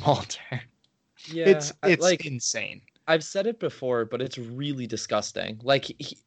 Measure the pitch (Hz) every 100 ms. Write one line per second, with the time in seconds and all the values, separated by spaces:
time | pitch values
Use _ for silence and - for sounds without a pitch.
0 | 151 123 98 - - 123 - _ _ _
1 | _ _ - 165 165 170 147 - 151 160
2 | 175 170 156 127 - 113 98 - _ _
3 | - 160 147 196 208 226 160 - 131 120
4 | 113 123 131 131 117 127 143 135 117 110
5 | - 107 104 - 95 110 120 139 - -
6 | 139 -